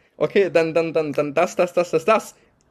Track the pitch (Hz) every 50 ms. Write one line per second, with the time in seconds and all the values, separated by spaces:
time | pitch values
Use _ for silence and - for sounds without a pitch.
0 | _ _ _ - - 156 - 208 196 170 143 165 165 160 156 165 165 165 151 165
1 | 156 147 143 - 147 147 139 160 175 190 - - 180 180 - 180 170 - - 160
2 | - - 220 208 - - - _ _ _ _ _ _ _